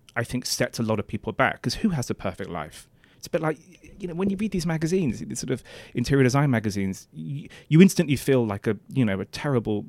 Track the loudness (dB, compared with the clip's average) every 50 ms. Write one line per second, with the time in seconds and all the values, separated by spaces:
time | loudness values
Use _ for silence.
0 | _ -8 _ -6 -4 -4 -4 -6 -4 -4 -2 -2 -2 -2 -2 -2 -2 0 0 0
1 | -2 -4 -8 -8 -6 -6 0 2 2 2 2 -2 -4 -6 -4 0 0 0 0 0
2 | -2 -4 -6 -6 -6 -8 -8 -8 -8 -8 -8 -8 -8 -10 -12 -18 -20 -20 _ _
3 | _ _ _ _ -8 -6 -4 -2 -2 -4 -4 -6 -10 -20 -20 -20 -20 -20 -16 -12
4 | -12 -8 -6 -4 -2 -2 -2 -2 -4 -4 -4 -2 -2 -2 -2 -2 -2 0 0 0
5 | 0 0 -2 -4 -8 -8 -8 -8 -4 -4 -6 -6 -6 -12 -20 -20 -20 -10 -6 -4
6 | 0 2 4 4 6 6 4 4 4 4 2 2 0 0 -2 -2 -2 -2 -4 -6
7 | -10 _ -16 -12 -10 -10 -10 -10 -12 -14 -18 -20 -2 _ 8 8 8 8 8 4
8 | 0 2 0 0 2 2 4 4 4 2 -2 -2 -2 -2 -2 -2 -6 -4 -2 0
9 | 2 2 2 -2 -4 -6 -8 -6 -2 0 0 0 0 0 -2 -2 -2